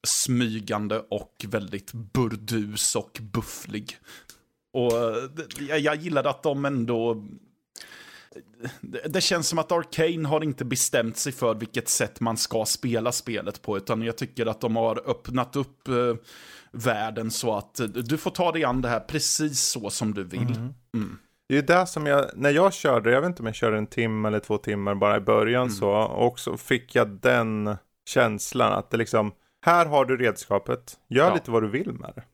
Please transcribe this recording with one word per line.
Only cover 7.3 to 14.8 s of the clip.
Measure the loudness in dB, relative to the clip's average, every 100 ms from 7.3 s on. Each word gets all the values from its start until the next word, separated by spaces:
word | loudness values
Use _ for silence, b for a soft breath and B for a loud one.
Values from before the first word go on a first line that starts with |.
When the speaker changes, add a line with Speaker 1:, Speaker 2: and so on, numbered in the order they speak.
| -18 _ _ _ -20 B B B B B -20 -20 _ -14 -12
Speaker 1:
det, | -12 -8 -4
det | 0
känns | 2 2 0
som | -2
att | 2
Arcane | 0 0 0 2 2 0
har | 2
inte | 0 -4
bestämt | -4 -2 2 2 0 -2
sig | -6
för | 0 0
vilket | 0 -4 -6 -2
sätt | -2 -2 -2
man | -2 0
ska | -2 0
spela | -2 -2 0 0 0
spelet | -2 -4 -4 -6 -8
på, | -4 -4
utan | -2 -2
jag | -2 -4
tycker | -8 -2 -4
att | -2
de | -2
har | 2